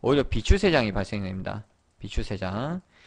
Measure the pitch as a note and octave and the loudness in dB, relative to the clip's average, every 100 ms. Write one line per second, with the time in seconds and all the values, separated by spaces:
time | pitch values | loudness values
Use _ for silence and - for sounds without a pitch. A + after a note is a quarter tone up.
0 | - C#3+ B2+ - - G3 G3+ D#3 A2 G2 | 2 2 2 -2 4 6 6 4 2 -2
1 | F#2+ G#2 F#2+ F#2+ F#2 G2+ - _ _ _ | -4 -4 -6 -6 -6 -8 -12 _ _ _
2 | G#2 - A2 G2 F#2 G2+ C#3 F3+ _ _ | -6 -4 -4 -6 -6 -6 -6 -8 _ _